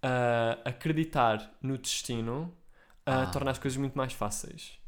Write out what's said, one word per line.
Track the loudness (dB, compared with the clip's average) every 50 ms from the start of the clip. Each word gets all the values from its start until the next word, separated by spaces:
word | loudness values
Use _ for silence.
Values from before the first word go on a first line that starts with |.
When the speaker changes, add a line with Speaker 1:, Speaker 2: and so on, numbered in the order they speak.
Speaker 1:
ah, | 2 2 2 4 4 4 4 4 4 2 0 0 -2
acreditar | -6 -6 -2 0 0 2 2 2 0 2 4 4 6 4 2 0 -8 -16 -6
no | -4 -2 -2
destino, | -2 -2 -2 -2 -2 -2 -2 -2 -2 -2 -2 -2 -4 -4 -6 -10 -14 -20 -20 -20 -20 -20 _ -20 -8 -2
ah, | 0 2 2 2
Speaker 2:
Ah. |
Speaker 1:
torna | 2 0 0 0 0
as | 0 0
coisas | 0 -2 0
muito | 0 -2 -2 0 -2
mais | -2 -2 -2
fáceis. | -2 -2 -2 -2 -4 -8 -8 -12 -12 -14 -16 -16 -16 -16